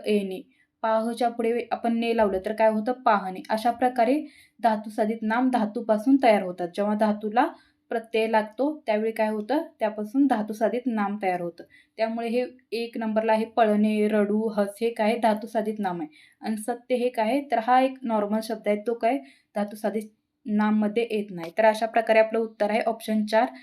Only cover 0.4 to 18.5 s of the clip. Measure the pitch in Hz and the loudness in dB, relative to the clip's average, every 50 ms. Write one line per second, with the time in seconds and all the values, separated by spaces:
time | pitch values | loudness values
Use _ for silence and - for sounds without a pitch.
0.4 | - - _ _ _ _ _ _ - 220 220 226 220 233 233 226 247 233 240 240 | -12 -16 _ _ _ _ _ _ -2 0 0 0 0 -2 -2 -2 -2 -2 0 0
1.4 | 226 226 233 233 226 - - - - 233 233 226 233 233 226 226 220 196 190 185 | -2 0 0 -2 -2 -4 -6 -4 -2 -2 0 0 0 0 2 2 2 2 2 -2
2.4 | 185 208 214 214 220 220 214 214 214 254 247 - - 233 214 196 190 190 185 190 | -2 -4 0 2 2 4 4 2 0 -2 -4 0 2 2 2 2 0 -4 -8 -10
3.4 | - - 220 214 220 240 233 - 254 247 254 247 226 240 277 302 302 - - - | -6 -4 -4 -2 0 -2 0 0 0 0 2 2 2 2 2 0 -2 -6 -14 -20
4.4 | - _ _ _ - 226 220 214 214 220 - 247 214 214 226 220 226 214 220 247 | -20 _ _ _ 0 0 0 0 -4 -6 -4 -2 -2 -2 -2 -4 -2 -2 0 2
5.4 | 262 254 247 226 214 214 - 240 214 - 214 208 214 269 269 269 269 233 208 196 | 2 2 2 0 0 -2 -4 -6 0 0 0 2 4 4 4 6 6 6 4 4
6.4 | 185 180 180 - 180 170 - 208 202 208 214 208 220 214 208 208 - 208 214 247 | 2 -2 -6 -6 -8 -6 -4 -4 -2 -2 0 2 2 0 0 -2 -4 -2 0 2
7.4 | 294 339 - - _ _ _ _ _ _ 247 226 220 - - 220 220 226 220 214 | 0 0 -2 -8 _ _ _ _ _ _ -6 -6 -6 -2 -2 0 0 2 2 0
8.4 | 214 214 - - 262 294 294 - - - 214 214 220 226 220 220 214 214 214 214 | 0 0 -4 -2 -2 -2 -2 -4 -4 -2 -2 0 0 -2 -2 -2 -2 -2 -2 -4
9.4 | 208 214 269 311 330 - - _ 220 214 214 214 208 214 - 269 285 262 240 214 | -4 -2 -2 -2 -2 -4 -6 _ -4 -4 -4 -4 -8 -2 2 2 2 4 2 0
10.4 | 208 214 214 214 226 202 214 247 - 254 226 214 202 196 202 208 202 185 180 175 | -2 -4 -4 -2 -2 0 0 -2 -4 -4 -2 -2 -2 -2 -4 -2 -2 -2 -2 -2
11.4 | 175 175 170 - - - _ - _ _ _ - 220 226 226 233 233 233 220 247 | -4 -6 -8 -12 -20 -20 _ -20 _ _ _ -4 -4 -2 -2 -4 -4 -2 -2 -2
12.4 | 247 247 - - _ _ 214 233 233 233 - 226 226 220 214 214 220 226 220 220 | -2 -4 -8 -16 _ _ -6 -6 -6 -6 -6 -6 -4 0 0 0 2 2 2 2
13.4 | 220 220 - 247 226 214 208 208 214 214 214 214 208 208 214 208 202 202 208 214 | 0 0 2 2 4 4 4 4 2 2 2 2 2 2 4 2 2 2 0 0
14.4 | 226 220 214 214 202 202 - - 233 233 233 - 214 208 220 220 - 220 208 214 | 0 -2 0 -2 -2 -2 -2 -4 -4 -4 -2 0 0 0 0 2 2 2 0 0
15.4 | - - - 220 214 220 214 208 202 185 175 170 151 - - - - _ _ _ | -4 -4 -4 -2 -2 -2 -4 -4 -4 -4 -4 -4 -8 -10 -12 -20 -20 _ _ _
16.4 | - 208 220 214 - - 240 247 - - 254 233 240 247 247 226 214 220 254 285 | -6 -6 -6 -4 -4 -6 -6 -8 -4 -2 -2 0 0 -2 0 0 0 0 0 0
17.4 | 277 - 240 226 220 247 254 254 262 269 262 - - 226 220 214 208 202 214 220 | 0 0 -2 0 2 4 4 4 4 4 0 -4 -4 -2 0 0 0 0 0 -2
18.4 | 220 - | -2 -4